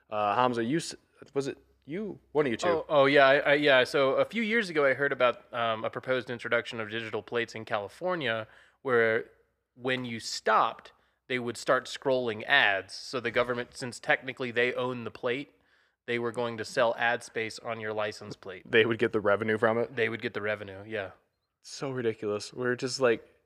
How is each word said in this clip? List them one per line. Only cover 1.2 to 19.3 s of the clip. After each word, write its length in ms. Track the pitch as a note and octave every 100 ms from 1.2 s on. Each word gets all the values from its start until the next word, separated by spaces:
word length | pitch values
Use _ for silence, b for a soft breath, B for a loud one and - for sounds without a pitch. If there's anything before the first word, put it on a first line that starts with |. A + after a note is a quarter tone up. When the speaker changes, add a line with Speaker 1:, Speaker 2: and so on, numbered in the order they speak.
| -
Speaker 1:
was 140 | C#3 C3+
it 100 | - _ _ -
you? 340 | E3+ G#3+ D3 _
One 120 | C#3+ C#3+
of 60 |
you 60 | A2+
two. 100 | F3+
Speaker 2:
Oh, 180 | E3 -
oh, 160 | D3 C#3
yeah, 220 | C#3+ C3+
I, 100 | C#3+
I, 160 | D3
yeah. 300 | D3 D3 C3
So 280 | B2 D3 C3+ C3+
a 100 | C3
few 160 | G#3+
years 260 | G#3+ A#3 F#3+
ago, 160 | D3+ C3+
I 80 |
heard 180 | B2+ C#3+
about, 400 | C3 B2 A#2 -
um, 300 | B2 A#2 A2 A#2
a 40 |
proposed 400 | B2+ C3 C3 A#2
introduction 500 | A#2+ A#2 A#2+ A2+ A#2
of 100 | G#2+
digital 320 | A2+ A2 A2
plates 340 | - A#2+ A#2 A2+
in 100 | A2
California, 840 | A2 G2 - F3+ F3+ B2+ A2+ A2 b b b
where 440 | C3+ A#2+ A2+ A2+ - _ _ _ _ _
when 300 | B2 B2+ B2
you 140 | A2+
stopped, 720 | - - - G#3+ A#2 - - _ _ _ -
they 100 | B2+
would 180 | A#2+ A#2
start 280 | - B2+ B2
scrolling 580 | - C#3 B2+ B2 G#2+ A#2
ads. 480 | C#3 A2+ G2 F#2+
So 260 | - - C3
the 120 | A#2
government, 440 | A#2+ A#2+ A#2+ B2 -
since 240 | B2+ -
technically 520 | - D3 C3 B2 B2+
they 220 | A#2 B2
own 300 | B2+ B2+ B2
the 80 | A2+
plate, 400 | - B2+ C3 C#3+ _ _ _ _ _ -
they 140 | A#2+
were 120 | A#2+
going 260 | A2+ A#2+ A2+
to 80 | G#2
sell 300 | C#3 A#2 -
ad 240 | A#2 A#2+
space 360 | - - A2 -
on 220 | B2 A2+
your 100 | G#2+
license 420 | G#2+ G#2+ - G#2 -
plate. 340 | G2 F#2 -
Speaker 1:
They 160 | A#2 A2+
would 120 | A2
get 140 | A#2
the 80 | A2
revenue 380 | G2+